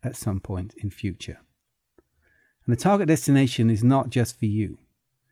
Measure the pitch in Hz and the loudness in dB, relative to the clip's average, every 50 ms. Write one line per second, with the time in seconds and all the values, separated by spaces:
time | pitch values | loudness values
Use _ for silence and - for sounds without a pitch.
0 | - 135 - - - 113 95 95 - - 98 92 90 104 - - - 101 - - | -12 -10 -10 -8 -6 -6 -6 -6 -6 -8 -8 -8 -8 -10 -10 -10 -10 -10 -8 -8
1 | - 98 87 - - - 85 - _ _ _ _ _ _ _ _ _ _ _ _ | -8 -8 -8 -8 -12 -16 -16 -16 _ _ _ _ _ _ _ _ _ _ _ _
2 | _ _ _ _ _ _ _ _ _ _ _ _ _ - 120 - - 185 202 202 | _ _ _ _ _ _ _ _ _ _ _ _ _ -2 -2 0 2 2 2 2
3 | 190 151 160 143 - - 139 139 135 120 - - 113 113 113 101 117 123 135 135 | 2 2 2 2 2 4 4 4 4 2 2 2 2 2 2 4 4 4 4 2
4 | 131 127 - 127 117 - - _ 117 107 101 107 104 85 - - _ _ _ _ | 2 0 -2 -2 -2 -2 -4 _ -4 -2 -2 -2 -4 -4 -8 -12 _ _ _ _
5 | _ _ _ _ _ _ | _ _ _ _ _ _